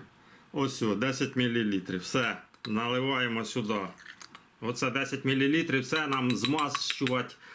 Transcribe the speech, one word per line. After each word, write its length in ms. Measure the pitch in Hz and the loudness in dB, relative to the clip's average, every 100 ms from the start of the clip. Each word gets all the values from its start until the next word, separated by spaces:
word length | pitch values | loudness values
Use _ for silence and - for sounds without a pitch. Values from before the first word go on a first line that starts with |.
| - - - - - | -6 -20 -20 -20 -8
Ось 300 | 151 135 135 | -2 -2 0
о, 140 | 113 101 | 0 2
десять 400 | 127 131 135 131 | 0 0 -2 2
мілілітрів. 680 | 123 117 107 95 90 92 | 2 2 2 0 -2 -4
Все, 400 | - 131 117 95 - - - | -2 0 0 -2 -10 -14 -4
наливаємо 800 | 110 120 123 131 131 123 113 110 | -2 0 0 0 2 0 0 -2
сюди. 420 | 131 107 107 92 - - - - - - - | -2 0 -2 -2 -8 -18 -18 -18 -20 -20 -8
Оце 300 | 113 123 131 | -6 -2 0
десять 340 | 127 135 135 135 | 0 -2 -2 0
мілілітрів, 600 | 135 139 156 165 135 127 | 4 4 4 2 0 0
це 220 | 156 151 | 0 0
нам 280 | 135 127 113 | 2 2 2
змащувати 1000 | 113 151 143 139 - - 135 127 120 - - | 2 2 0 -2 -4 -2 0 0 -2 -10 -20